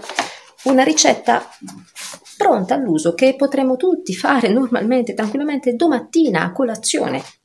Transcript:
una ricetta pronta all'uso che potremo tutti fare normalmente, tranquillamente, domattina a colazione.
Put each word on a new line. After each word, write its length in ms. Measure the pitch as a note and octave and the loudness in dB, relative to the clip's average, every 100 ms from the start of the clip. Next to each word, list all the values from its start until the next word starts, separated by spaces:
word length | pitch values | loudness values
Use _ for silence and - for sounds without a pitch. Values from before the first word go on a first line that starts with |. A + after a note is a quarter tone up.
| - - - - - - | -6 -8 -8 -8 -20 -6
una 200 | B3+ C4 | 2 4
ricetta 640 | C#4+ D#4 C#4+ - - A#3 - - - - - - - - - - | 4 4 2 2 0 0 -2 -18 -18 -18 -20 -16 -16 -16 -14 -2
pronta 380 | G4+ A#3+ F#3 | 2 2 0
all'uso 400 | C#4 A#3+ D#3 E3+ | -2 0 0 0
che 220 | - C4 C4 | 2 2 2
potremo 400 | C#4 C#4 C4 B3+ | 0 0 0 0
tutti 400 | F#4 E4+ - F3+ | 2 0 0 -4
fare 320 | - C#4 A3+ | 0 2 2
normalmente, 640 | A3+ B3+ A3+ G#3+ B3+ A#3 | 2 2 0 0 0 0
tranquillamente, 640 | G3 G#3+ C#4 D4 C#4 B3 A#3+ | -4 -4 -2 -4 -2 -2 2
domattina 640 | E4+ B3+ - E4 D4+ F3 | 2 0 0 2 2 2
a 100 | F3 | 0
colazione. 720 | - B3 G#3+ - - - C3+ - - | 0 -4 -2 -4 -2 -2 -4 -8 -20